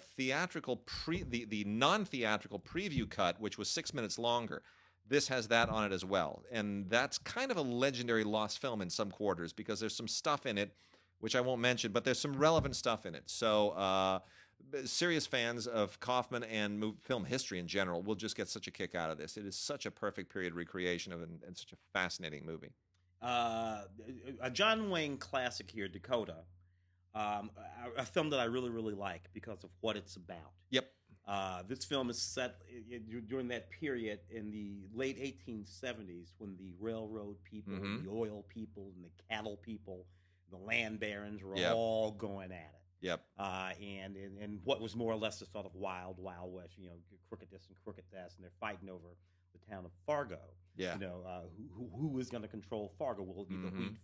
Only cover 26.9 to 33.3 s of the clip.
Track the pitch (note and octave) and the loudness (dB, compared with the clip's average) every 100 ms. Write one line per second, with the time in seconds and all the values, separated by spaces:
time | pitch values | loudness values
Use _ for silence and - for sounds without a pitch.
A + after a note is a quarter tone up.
26.9 | _ _ G#2+ G#2 G#2 G#2+ - G2+ A2+ B2 | _ _ -2 0 0 -2 -10 -14 -12 -6
27.9 | A#2 B2+ F3 D#3 C#3 A#2 B2+ B2 A2+ A2 | -4 0 2 4 4 4 2 0 0 0
28.9 | G2 G2 F2 F2+ G#2+ A#2 F#2+ - - A2 | 0 -2 -4 -10 -12 -10 -10 -12 -2 0
29.9 | G#2 F#2+ G2 F2 F2 D2 - _ B2+ B2+ | 0 -4 -12 -12 -12 -14 -20 _ 4 4
30.9 | - _ - - G2+ F#2+ F#2 F#2 B2+ - | -4 _ -14 -2 0 0 -2 -4 -6 0
31.9 | C#3 B2 A#2 - - B2 - - B2 A2 | 2 2 0 -2 -2 -4 -4 -14 -16 -10
32.9 | A#2+ A2 A#2 G#2+ | -10 -8 -8 -4